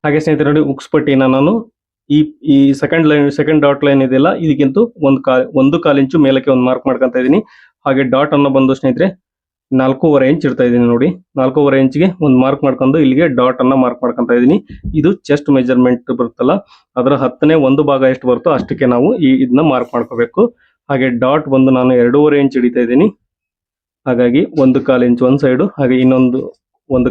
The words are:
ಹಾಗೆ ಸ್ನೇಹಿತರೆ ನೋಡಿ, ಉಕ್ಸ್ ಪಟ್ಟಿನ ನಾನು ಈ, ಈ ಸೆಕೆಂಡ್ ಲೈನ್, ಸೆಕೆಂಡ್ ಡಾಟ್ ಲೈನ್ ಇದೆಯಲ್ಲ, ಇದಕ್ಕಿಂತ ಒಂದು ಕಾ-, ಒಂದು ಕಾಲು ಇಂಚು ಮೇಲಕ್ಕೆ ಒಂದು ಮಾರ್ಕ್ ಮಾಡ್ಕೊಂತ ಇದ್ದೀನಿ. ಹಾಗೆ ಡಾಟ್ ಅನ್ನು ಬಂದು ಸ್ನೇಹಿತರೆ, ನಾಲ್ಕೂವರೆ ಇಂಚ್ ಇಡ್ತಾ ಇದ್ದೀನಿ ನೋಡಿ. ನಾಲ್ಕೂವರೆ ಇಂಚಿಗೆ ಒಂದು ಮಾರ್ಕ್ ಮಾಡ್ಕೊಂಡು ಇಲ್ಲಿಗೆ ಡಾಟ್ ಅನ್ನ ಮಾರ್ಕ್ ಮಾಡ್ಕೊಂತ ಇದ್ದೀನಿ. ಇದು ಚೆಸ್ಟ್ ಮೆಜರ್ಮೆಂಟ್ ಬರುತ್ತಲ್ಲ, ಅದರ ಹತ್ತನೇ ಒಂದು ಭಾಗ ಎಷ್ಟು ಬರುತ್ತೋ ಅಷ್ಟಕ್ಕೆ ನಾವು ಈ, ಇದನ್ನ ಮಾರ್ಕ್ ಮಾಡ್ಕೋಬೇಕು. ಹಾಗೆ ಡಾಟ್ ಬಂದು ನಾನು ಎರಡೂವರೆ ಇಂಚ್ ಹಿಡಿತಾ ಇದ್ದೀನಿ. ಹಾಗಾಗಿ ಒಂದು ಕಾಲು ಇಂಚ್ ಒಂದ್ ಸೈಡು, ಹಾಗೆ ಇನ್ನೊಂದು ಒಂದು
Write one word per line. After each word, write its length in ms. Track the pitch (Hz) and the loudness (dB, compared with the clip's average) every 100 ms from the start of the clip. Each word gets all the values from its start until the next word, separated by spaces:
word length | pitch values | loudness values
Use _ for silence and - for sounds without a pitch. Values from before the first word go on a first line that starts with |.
ಹಾಗೆ 160 | 151 151 | 0 -2
ಸ್ನೇಹಿತರೆ 260 | 156 151 147 | 0 0 2
ನೋಡಿ, 140 | 147 147 | 0 0
ಉಕ್ಸ್ 180 | 135 - | -4 -4
ಪಟ್ಟಿನ 320 | 156 147 135 131 | -2 0 2 2
ನಾನು 180 | 131 151 226 220 _ _ _ _ | 2 0 -2 -6 _ _ _ _
ಈ, 80 | 147 151 - 147 | 0 0 -4 0
ಈ 20 | 139 139 135 | 2 2 0
ಸೆಕೆಂಡ್ 260 | - 165 156 | -2 0 2
ಲೈನ್, 160 | 151 143 143 | 2 0 -2
ಸೆಕೆಂಡ್ 240 | 147 156 | 0 2
ಡಾಟ್ 180 | 143 139 147 | 2 0 2
ಲೈನ್ 140 | 139 131 | 2 2
ಇದೆಯಲ್ಲ, 240 | 131 156 190 | 2 0 0
ಇದಕ್ಕಿಂತ 340 | 160 135 135 143 233 - 143 | -2 0 0 0 -2 -2 0
ಒಂದು 120 | 135 - | 0 0
ಕಾ-, 180 | 127 127 139 | -2 0 0
ಒಂದು 160 | 135 170 | 0 0
ಕಾಲು 160 | 170 139 | 0 0
ಇಂಚು 160 | 131 165 | 0 2
ಮೇಲಕ್ಕೆ 260 | 139 135 135 | 2 0 0
ಒಂದು 100 | 131 127 | 0 0
ಮಾರ್ಕ್ 180 | 127 135 | -2 -4
ಮಾಡ್ಕೊಂತ 260 | 123 131 127 | -2 -2 -2
ಇದ್ದೀನಿ. 180 | 127 180 214 _ _ _ 143 | 0 0 -2 _ _ _ -4
ಹಾಗೆ 160 | 135 131 | -2 0
ಡಾಟ್ 180 | 131 147 147 | 0 0 0
ಅನ್ನು 140 | 143 135 | 2 2
ಬಂದು 180 | 135 131 | 0 0
ಸ್ನೇಹಿತರೆ, 260 | 135 123 185 185 _ _ _ _ _ 131 | -2 0 -2 -4 _ _ _ _ _ -2
ನಾಲ್ಕೂವರೆ 440 | 131 135 165 143 131 | 0 0 2 2 2
ಇಂಚ್ 120 | 151 143 | 0 -2
ಇಡ್ತಾ 160 | 123 123 | 0 0
ಇದ್ದೀನಿ 180 | 120 120 | 2 2
ನೋಡಿ. 140 | 120 131 - _ 139 | 2 -2 -4 _ -4
ನಾಲ್ಕೂವರೆ 360 | 131 139 143 135 | -2 0 0 2
ಇಂಚಿಗೆ 240 | 131 143 185 185 | 0 0 -2 0
ಒಂದು 120 | 151 127 | 0 2
ಮಾರ್ಕ್ 180 | 131 143 139 | 2 0 -2
ಮಾಡ್ಕೊಂಡು 320 | 127 131 156 | -2 0 2
ಇಲ್ಲಿಗೆ 220 | 135 127 170 123 | 2 2 0 0
ಡಾಟ್ 220 | 127 123 | -2 0
ಅನ್ನ 100 | 127 135 | 0 0
ಮಾರ್ಕ್ 160 | 127 120 | 0 -2
ಮಾಡ್ಕೊಂತ 260 | 123 120 120 120 | -6 -4 -2 2
ಇದ್ದೀನಿ. 200 | 123 202 - - - 156 | 2 0 -4 -14 -6 -2
ಇದು 120 | 151 202 - | -2 -2 -4
ಚೆಸ್ಟ್ 200 | 143 147 135 | -4 -2 -4
ಮೆಜರ್ಮೆಂಟ್ 520 | 123 127 123 120 - 120 | 0 -2 -2 -4 -6 -6
ಬರುತ್ತಲ್ಲ, 360 | 117 - 127 196 - _ _ 127 | -6 -4 -2 -2 -6 _ _ -6
ಅದರ 140 | 127 139 | -2 -2
ಹತ್ತನೇ 340 | 131 - 151 160 131 | -4 -2 0 2 2
ಒಂದು 160 | 139 143 | 0 0
ಭಾಗ 180 | 135 131 | 0 0
ಎಷ್ಟು 140 | 131 127 | 0 -2
ಬರುತ್ತೋ 200 | 120 175 139 | -2 -2 -4
ಅಷ್ಟಕ್ಕೆ 300 | - - 131 120 | -4 -4 -2 0
ನಾವು 120 | 156 240 143 | 0 0 0
ಈ, 20 | 131 | 0
ಇದನ್ನ 200 | 131 127 156 | 2 0 0
ಮಾರ್ಕ್ 180 | 127 117 123 | -2 -4 -6
ಮಾಡ್ಕೋಬೇಕು. 460 | 117 117 117 - 240 _ _ _ _ | -6 -4 -4 0 -2 _ _ _ _
ಹಾಗೆ 200 | 139 131 120 | -4 -2 -2
ಡಾಟ್ 240 | 127 151 151 | -2 -2 0
ಬಂದು 180 | 135 131 127 | 0 2 2
ನಾನು 140 | 127 127 | 2 2
ಎರಡೂವರೆ 360 | 120 139 151 143 | 2 2 2 2
ಇಂಚ್ 120 | 139 135 | 0 0
ಹಿಡಿತಾ 220 | 120 127 120 | -2 -2 0
ಇದ್ದೀನಿ. 220 | 127 202 - _ _ _ _ _ _ _ _ 135 | 0 0 -4 _ _ _ _ _ _ _ _ -6
ಹಾಗಾಗಿ 360 | 123 123 131 - 151 | 0 0 0 -2 0
ಒಂದು 140 | 131 131 135 | 2 2 0
ಕಾಲು 180 | 127 123 | 0 0
ಇಂಚ್ 140 | 120 127 | 0 0
ಒಂದ್ 120 | 139 139 | 0 0
ಸೈಡು, 200 | 131 190 - | 0 -2 -2
ಹಾಗೆ 180 | 131 127 | -2 0
ಇನ್ನೊಂದು 360 | 127 131 127 127 - - _ _ _ | 2 2 0 -2 -8 -16 _ _ _
ಒಂದು 200 | 131 117 | -2 -2